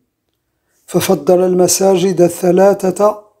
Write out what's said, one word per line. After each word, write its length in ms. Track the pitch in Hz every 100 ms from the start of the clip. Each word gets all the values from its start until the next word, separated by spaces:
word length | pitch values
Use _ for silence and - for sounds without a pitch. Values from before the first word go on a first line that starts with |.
| _ _ _ _ _ _ _ _ -
ففضل 540 | 175 - 175 139 180
المساجد 760 | 185 180 175 - 190 185 190 175
الثلاثة 1040 | 170 - 185 175 196 196 185 180 202 208 - _